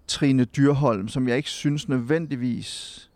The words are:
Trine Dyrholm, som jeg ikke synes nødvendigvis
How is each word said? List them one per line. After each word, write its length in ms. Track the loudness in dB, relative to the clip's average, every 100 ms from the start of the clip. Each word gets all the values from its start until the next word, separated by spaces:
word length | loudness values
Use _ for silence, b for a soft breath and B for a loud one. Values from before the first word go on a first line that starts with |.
| -10
Trine 380 | 0 2 4 2
Dyrholm, 640 | 4 4 4 2 0 -2
som 200 | -2 0
jeg 100 | 0
ikke 120 | -2
synes 380 | -4 -2 -2 -2
nødvendigvis 1200 | -2 0 -2 -2 -4 -2 -4 -8 -12 -14 -18 -20